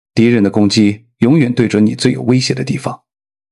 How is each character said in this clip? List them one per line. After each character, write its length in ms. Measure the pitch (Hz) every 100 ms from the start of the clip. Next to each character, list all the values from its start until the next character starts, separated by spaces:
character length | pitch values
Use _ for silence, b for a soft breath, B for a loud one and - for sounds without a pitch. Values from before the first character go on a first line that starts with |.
| _
敌 100 | - 113
人 140 | 120
的 60 | 98
攻 180 | 104 104
击 380 | 113 104 104 _ -
永 200 | 117 160
远 140 | 123
对 160 | 120 113
准 160 | 104
你 100 | 107
最 180 | 123 131
有 100 | 131
威 180 | 123 127
胁 140 | 131
的 100 | 131
地 140 | 135 120
方， 240 | - - _ _ _ _ _